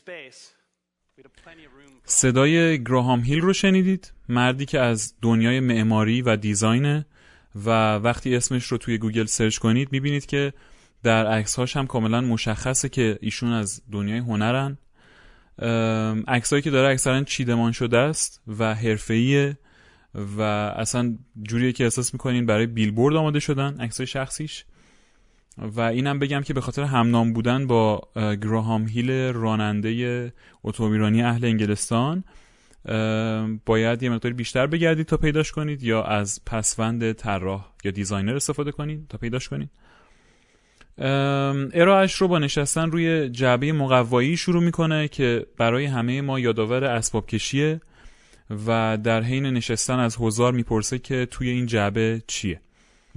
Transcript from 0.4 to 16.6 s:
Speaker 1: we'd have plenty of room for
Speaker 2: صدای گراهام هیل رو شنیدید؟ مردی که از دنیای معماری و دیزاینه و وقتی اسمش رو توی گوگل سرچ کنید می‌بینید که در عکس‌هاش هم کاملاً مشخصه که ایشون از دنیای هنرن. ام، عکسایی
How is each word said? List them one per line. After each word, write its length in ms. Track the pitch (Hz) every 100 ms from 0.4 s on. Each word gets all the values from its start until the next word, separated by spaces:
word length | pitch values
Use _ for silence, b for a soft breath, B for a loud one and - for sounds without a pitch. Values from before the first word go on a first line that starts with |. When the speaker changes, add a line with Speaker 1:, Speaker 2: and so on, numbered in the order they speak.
| - _ _ _ _ _ _ _
Speaker 1:
we'd 100 | 131
have 80 | _ -
plenty 180 | 165 151
of 40 | -
room 140 | - 135
for 40 | -
Speaker 2:
صدای 760 | - 131 123 139 165 165 156
گراهام 380 | 117 127 123 123
هیل 200 | 120 151
رو 120 | 180
شنیدید؟ 600 | 190 196 190 185 190 - - -
مردی 360 | 123 123 131 139
که 140 | 147
از 340 | 123 110 - -
دنیای 380 | 117 113 113 131
معماری 640 | 131 113 110 110 107 120
و 140 | 123 107
دیزاینه 720 | 107 101 110 117 143 147 147 b b b b 107 101
و 300 | 113 110 107
وقتی 400 | 113 120 131 123
اسمش 300 | 123 127 -
رو 120 | 117
توی 200 | - 110
گوگل 280 | 110 110 110
سرچ 320 | - 110 -
کنید 340 | 117 117 135
می‌بینید 340 | 135 139 143 -
که 280 | 139 139 - b b b _
در 240 | 120 113 110
عکس‌هاش 500 | 110 104 - 127 147
هم 100 | 135
کاملاً 340 | 123 110 117
مشخصه 680 | 127 113 - 107 127 131 135
که 280 | - 113 101
ایشون 300 | 107 - 120
از 300 | 117 104 - -
دنیای 280 | 104 101 113
هنرن. 580 | 120 107 110 127 139 139 _ b b b b b b -
ام، 640 | 117 117 113 110 110 110 -
عکسایی 340 | 123 107 143